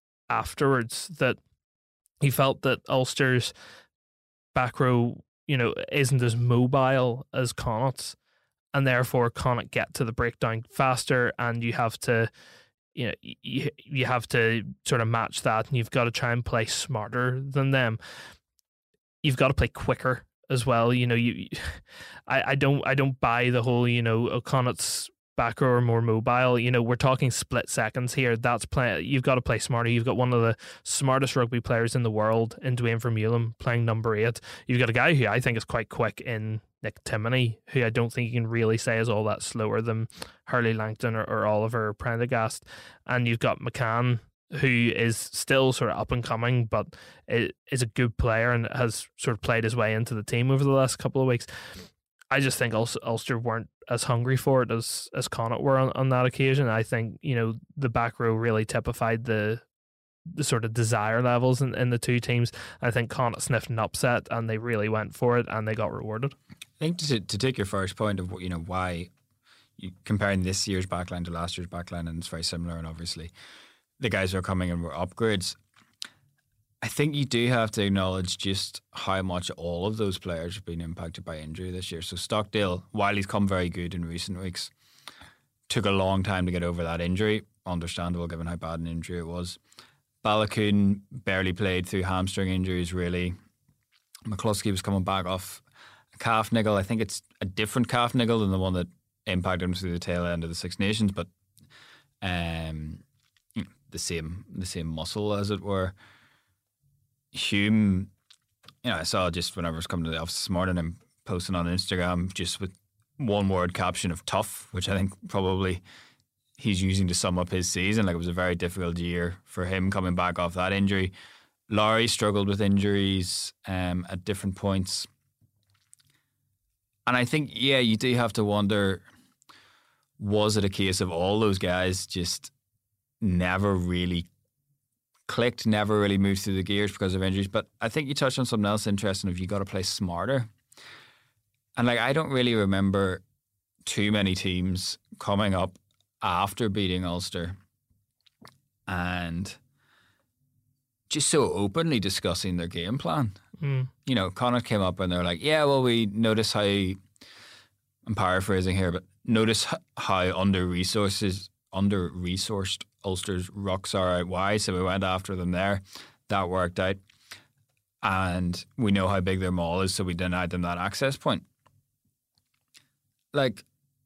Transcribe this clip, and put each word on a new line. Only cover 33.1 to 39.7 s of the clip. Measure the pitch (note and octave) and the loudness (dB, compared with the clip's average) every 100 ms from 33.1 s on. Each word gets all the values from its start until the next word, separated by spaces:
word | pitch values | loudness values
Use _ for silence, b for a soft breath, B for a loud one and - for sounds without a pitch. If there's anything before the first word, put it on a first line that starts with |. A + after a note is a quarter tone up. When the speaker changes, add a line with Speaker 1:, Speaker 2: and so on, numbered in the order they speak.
| A2 A2 A#2 A2+ - | 0 2 2 0 -2
Speaker 1:
playing | C3 A#2+ A#2 | 0 2 2
number | A2+ A2+ | 2 0
eight. | G#2+ A2+ A2+ B B - | 2 2 0 B B -2
You've | B2 | 2
got | A#2+ | 4
a | |
guy | A#2 C#3+ | 4 6
who | D3+ A2 | 6 4
I | A2+ | 4
think | C3 A2+ | 2 0
is | |
quite | - A#2+ A2 | -2 -4 -4
quick | - A2+ - | -2 -2 -2
in | - A2+ A2 A2 - _ | -6 -6 -4 -6 -8 _
Nick | A2 - | -10 -10
Timoney, | - A2 A2+ B2+ A#2+ A2 - | -6 -2 0 2 2 -2 -4
who | C3+ | 0
I | A2+ | 2
don't | A#2 A#2 | 2 -2
think | B2+ A#2 | -2 -2
you | A#2+ | -2
can | A2+ | 0
really | A#2 A2 A2+ | 2 2 2
say | - A2+ | 2 0
is | A2+ | 0
all | G#2+ | 0
that | G#2+ G2+ | 0 -2
slower | - A#2 G#2+ | -6 -4 -2